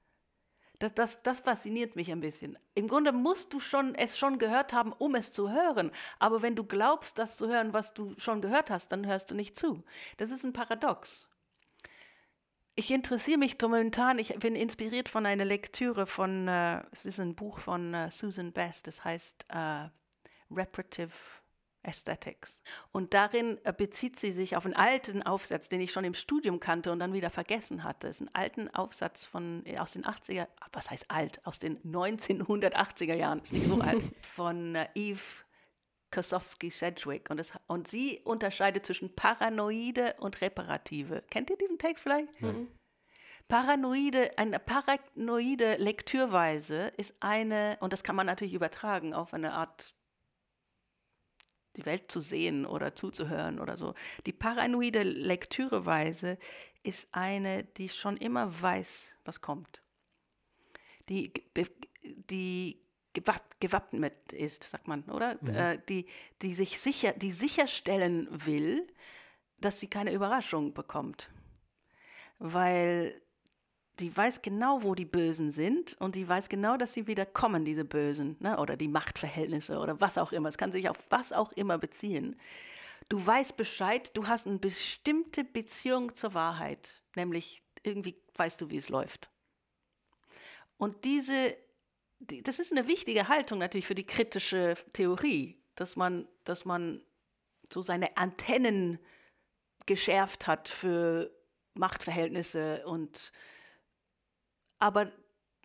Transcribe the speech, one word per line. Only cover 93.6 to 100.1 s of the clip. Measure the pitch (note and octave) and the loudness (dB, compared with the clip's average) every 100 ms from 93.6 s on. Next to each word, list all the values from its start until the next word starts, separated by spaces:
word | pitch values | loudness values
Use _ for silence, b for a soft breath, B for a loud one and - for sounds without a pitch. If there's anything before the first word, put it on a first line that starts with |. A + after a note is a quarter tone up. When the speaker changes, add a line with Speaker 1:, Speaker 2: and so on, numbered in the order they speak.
| F3+ G3 - | 0 -2 -2
Speaker 1:
für | |
die | G3 F#3 | -4 0
kritische | - A3 G3 - F#3 F3 E3+ - | 0 2 0 0 2 4 2 -4
Theorie, | - F3+ F3+ D4 D#3+ C#3+ - _ | 0 2 4 2 2 -2 -10 _
dass | - F#3 F3+ | -8 -6 0
man, | F3+ F3 - _ | 0 0 -6 _
dass | - F3 | -6 -6
man | F#3 F3 E3+ - - _ _ _ _ _ - | -2 -2 -2 -6 -12 _ _ _ _ _ -10
so | F3+ | -6
seine | F#3 F3+ F#3 - | -2 0 0 0
Antennen | F#3 - - B3+ A#3+ G3 F3 E3+ b b b b b _ _ _ - | -2 -2 0 4 6 4 2 -2 b b b b b _ _ _ 0
geschärft | G3 - | 2 4